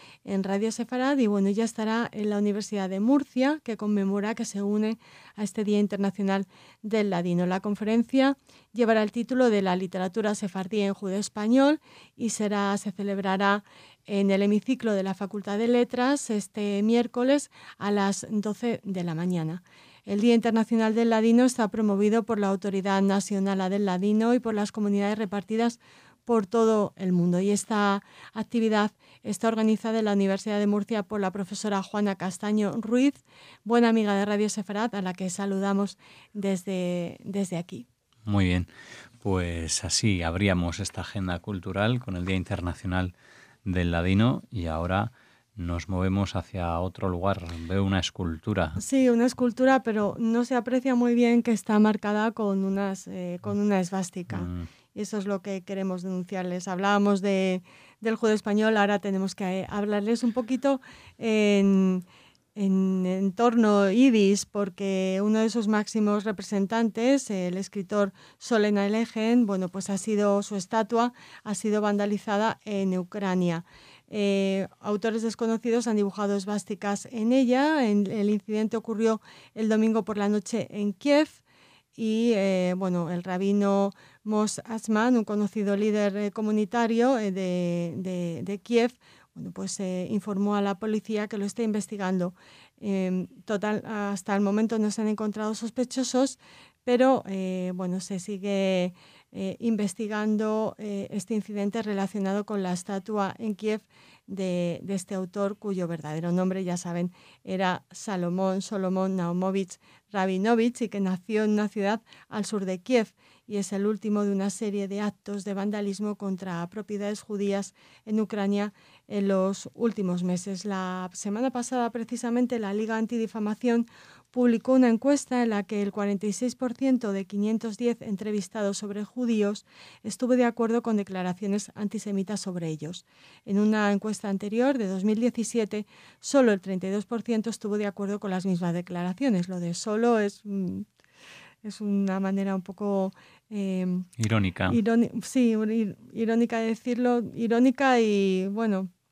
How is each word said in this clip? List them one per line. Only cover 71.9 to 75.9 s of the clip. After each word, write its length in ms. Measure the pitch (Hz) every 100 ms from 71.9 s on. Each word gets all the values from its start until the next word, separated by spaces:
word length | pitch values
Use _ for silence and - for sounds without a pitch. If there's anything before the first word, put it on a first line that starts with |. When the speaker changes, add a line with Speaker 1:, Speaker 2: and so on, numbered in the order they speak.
| 208 208 208 - 202 220 - -
Speaker 1:
en 320 | 202 196 185
Ucrania. 680 | 180 208 196 185 175 165 - - - - _
Eh, 580 | 214 202 196 196 190 190 -
autores 420 | - 208 233 220
desconocidos 640 | 226 - 226 226 240 233
han 120 | 240